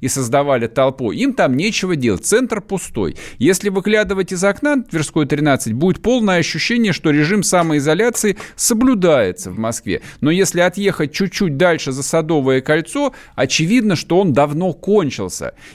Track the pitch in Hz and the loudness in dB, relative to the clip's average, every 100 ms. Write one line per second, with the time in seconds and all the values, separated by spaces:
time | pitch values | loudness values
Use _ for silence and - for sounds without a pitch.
0 | 127 135 123 139 143 131 113 - 135 135 | -6 -4 0 0 2 0 0 0 0 0
1 | 120 95 269 - 170 127 202 - 185 165 | -4 -2 -2 0 0 2 0 -2 -2 0
2 | 123 90 - 214 254 214 - 190 - - | 0 0 2 0 0 -4 -4 -6 -6 -4
3 | 87 69 - - 139 185 202 190 190 214 | -4 -4 -12 0 2 2 0 -2 0 2
4 | 202 196 185 185 196 196 294 285 226 156 | 2 -2 -4 -2 -2 0 0 0 -2 -4
5 | 151 165 139 147 151 131 - 110 180 170 | -2 -2 0 0 2 2 0 0 0 0
6 | 214 254 214 180 156 160 - 240 220 165 | 0 2 2 0 0 -4 -2 0 0 0
7 | 165 147 151 208 - 185 165 147 139 160 | 2 2 2 0 2 2 2 2 2 2
8 | 233 - 214 180 - - - 226 262 240 | 0 0 -2 -2 -8 -4 -2 2 2 4
9 | 175 143 98 90 98 92 113 120 - 82 | 4 4 2 -2 -8 -6 -4 -4 -4 -6
10 | - - 143 175 190 170 175 175 196 - | -6 -4 0 2 2 2 0 0 -2 -2
11 | 151 - 190 - 190 139 180 160 - 131 | -4 -2 -4 -2 -2 2 2 2 -4 -6
12 | 139 165 156 147 131 131 135 156 151 277 | -2 -2 0 0 2 2 2 0 -2 -2
13 | 285 - - - 139 - 160 247 214 175 | -4 -4 -10 -4 -2 0 2 2 2 0
14 | - 170 196 127 147 147 185 - - 208 | 0 2 2 2 2 0 -4 -4 0 2
15 | 151 - 95 - 62 - - | 2 -2 -8 -8 -10 -12 -20